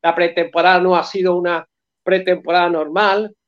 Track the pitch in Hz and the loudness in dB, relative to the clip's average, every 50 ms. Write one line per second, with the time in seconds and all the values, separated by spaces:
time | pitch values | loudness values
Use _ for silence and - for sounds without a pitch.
0 | - 170 170 175 175 170 170 175 170 170 - 170 165 180 185 180 180 185 185 170 | 0 0 0 0 0 -2 0 -2 -4 -2 -2 2 2 4 4 4 2 2 2 0
1 | 156 - - 196 185 185 175 175 175 175 170 165 160 _ _ _ _ _ _ _ | 0 -2 -4 -2 0 0 0 0 -2 -2 -4 -4 -6 _ _ _ _ _ _ _
2 | _ 175 185 185 185 180 180 175 - - 170 180 175 175 175 160 156 151 156 190 | _ -2 -2 0 0 0 -2 -2 -2 -2 0 2 2 2 0 -2 -4 -2 -2 0
3 | 214 202 196 202 220 208 208 _ _ | 2 2 0 0 -4 -6 -10 _ _